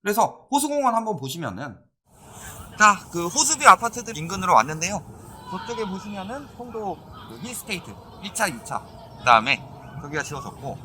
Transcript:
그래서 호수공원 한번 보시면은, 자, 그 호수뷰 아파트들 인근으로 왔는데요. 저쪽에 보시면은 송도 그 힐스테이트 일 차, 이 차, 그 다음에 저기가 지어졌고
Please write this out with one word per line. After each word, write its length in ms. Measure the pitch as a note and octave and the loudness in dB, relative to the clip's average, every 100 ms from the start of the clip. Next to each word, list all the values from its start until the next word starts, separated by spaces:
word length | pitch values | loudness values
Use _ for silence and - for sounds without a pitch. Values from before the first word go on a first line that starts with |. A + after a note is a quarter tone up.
그래서 440 | G3 G#3 G3+ - - | 2 2 2 0 -2
호수공원 440 | C4+ C#4+ D4 C4 | 0 2 2 2
한번 220 | A3+ A3 F3 | 2 0 -4
보시면은, 640 | C3+ E3 C3+ G2 C#3+ F#2+ _ _ _ - - - - - - - | -6 -6 -6 -6 -12 -14 _ _ _ -20 -20 -18 -16 -16 -16 6
자, 200 | G#3 G3+ - | 6 6 -4
그 160 | E3+ E3+ | -4 -2
호수뷰 400 | C4+ D#4 D#4+ C#4 | 0 0 8 10
아파트들 480 | F#3 A#3 A3+ A3 A3+ | 10 6 -4 -8 -8
인근으로 380 | E3 F#3+ F#3 | -6 -2 6
왔는데요. 500 | C#3+ B2+ D#3 F3 G3+ - - - - - | 8 6 0 -4 -4 -8 -16 -16 -16 -10
저쪽에 340 | F#3 G#3+ A3+ | -10 -8 -6
보시면은 640 | G#3 F#3+ G3+ G3+ F#3+ C4 C#4+ - | -6 -6 -8 -10 -8 -10 -12 -16
송도 400 | A#3+ A3 G3+ D#3+ - - - | -12 -8 -8 -8 -12 -18 -16
그 100 | A2+ | -12
힐스테이트 540 | A3 B3 - F#3 - G2 - - | -10 -10 -8 -8 -8 -16 -16 -14
일 120 | G3+ | -10
차, 140 | - G3+ | -2 -2
이 160 | A#2+ | -2
차, 200 | - B2+ - - - - | -8 -8 -10 -18 -18 -2
그 60 | |
다음에 380 | B2+ A2+ A#2+ C#3 - - - - | 8 8 8 -2 -4 -16 -14 -12
저기가 220 | C#3+ D3+ | -6 -6
지어졌고 560 | C#3 C#3+ G2+ - C3+ F#2+ | -6 -8 -10 -10 -12 -12